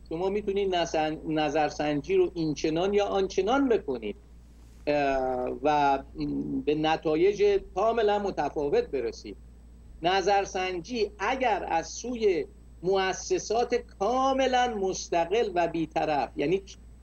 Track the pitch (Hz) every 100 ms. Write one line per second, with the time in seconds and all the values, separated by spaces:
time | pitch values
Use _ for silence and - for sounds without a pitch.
0 | - 165 190 208 202 196 196 180 165 160
1 | 156 156 160 156 151 151 147 - 151 147
2 | 170 190 175 175 156 147 160 165 196 202
3 | 202 196 190 - 190 277 269 208 - 123
4 | 104 - - - - - - - - 147
5 | 139 135 131 127 127 123 147 147 139 135
6 | - - 147 139 147 135 139 151 156 160
7 | 160 156 196 202 202 196 - 185 226 233
8 | 208 208 196 - 143 160 143 220 - 135
9 | 117 - 107 - - - - - - -
10 | 170 196 185 202 196 190 185 180 165 240
11 | 202 - 208 262 240 196 - 165 160 -
12 | 240 233 214 160 127 - - - 175 190
13 | 190 180 - 180 - 226 240 240 - -
14 | 202 254 269 269 262 247 247 214 190 175
15 | - 170 165 226 214 175 165 165 156 160
16 | 156 143 - 151 156 196 - - - -